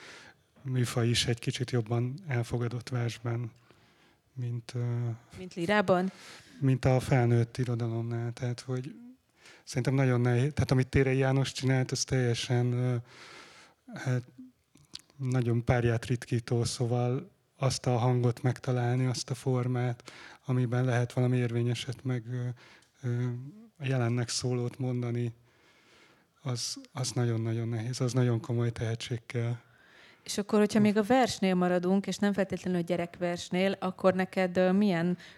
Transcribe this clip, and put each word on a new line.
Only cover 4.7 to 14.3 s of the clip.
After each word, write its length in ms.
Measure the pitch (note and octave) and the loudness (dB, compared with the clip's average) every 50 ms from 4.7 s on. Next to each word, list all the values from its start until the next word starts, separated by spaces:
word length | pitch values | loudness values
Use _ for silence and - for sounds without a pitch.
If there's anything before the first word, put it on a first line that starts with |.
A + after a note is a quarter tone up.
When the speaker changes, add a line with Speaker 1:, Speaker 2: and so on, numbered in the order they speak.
| - | -6
Speaker 1:
ö, 100 | B2 A#2+ A#2+ A#2+ A#2+ A#2+ A#2 A2 - - _ - F#3 | -4 -2 -2 -2 -2 -2 -4 -6 -8 -12 _ -14 -14
Speaker 2:
Mint 160 | F#3 F3+ - | -14 -10 -6
lírában? 560 | F3 E3+ F3+ G#3 G#3+ G3 F#3 F#3 F3 F#3 F#3+ - - - - - - - - - - | -4 0 2 2 4 4 4 4 4 2 0 -4 -8 -16 -20 -20 -20 -20 -20 -6 0
Speaker 1:
mint 240 | C#3+ C3 C3 A#2+ - | 2 2 2 4 4
a 160 | C3+ C3 B2+ | 4 4 4
felnőtt 560 | - - C#3+ B2+ A#2 A#2 A#2+ A#2 A#2 A#2 - - | 4 4 4 4 6 6 6 4 4 2 -2 -4
irodalomnál, 760 | B2+ A#2+ A#2+ A#2 A#2+ A2+ A2+ A#2 A#2 A#2 A#2+ A#2 A#2+ B2 | -2 -2 -2 -2 -2 -2 -4 -4 -4 -4 -4 -4 -6 -6
tehát 280 | A#2 - C3 A#2+ A#2+ - | -6 -6 -6 -6 -6 -6
hogy 340 | - C3 B2+ B2+ B2+ - G#3+ A#3 A#3+ B3 - _ _ _ _ _ - - - - _ | -6 -6 -6 -6 -6 -8 -12 -16 -18 -20 -20 _ _ _ _ _ -20 -20 -20 -20 _
szerintem 300 | - - C3+ A#2+ C#3+ C3 | -6 -4 -2 0 2 2
nagyon 260 | C#3 C3+ B2+ B2 A#2+ | 4 4 4 4 4
nehéz, 300 | A#2+ B2 A#2+ A#2+ C3 D3+ - | 4 4 4 4 2 2 0
tehát 160 | - - - | 0 2 4
amit 180 | C3 C3 B2+ - | 4 2 2 4
Térei 300 | - C#3 C3+ C3 C3 C3+ | 4 4 4 4 4 2
János 340 | C3+ C3 C3+ C3+ C3+ - | 4 4 2 2 0 0
csinált, 380 | - - C3 B2+ C3+ C3 B2+ - | -2 -2 0 2 2 2 2 0
az 140 | C3+ - - | -2 -4 -2
teljesen, 680 | - C3+ C3 B2 A#2+ A#2 - - - B2 B2 B2 B2 | 0 0 2 2 2 0 0 0 0 2 2 2 2
ö, 240 | A#2+ B2 B2 B2+ B2 A#2+ A#2+ - - - - - - - - - - - - - _ _ _ - A#3 | 0 0 0 0 0 -2 -4 -8 -16 -20 -20 -20 -20 -20 -20 -20 -20 -20 -20 -20 _ _ _ -14 -14
hát, 280 | - - C3 B2+ B2 - - | -6 -4 -2 -2 -2 -4 -8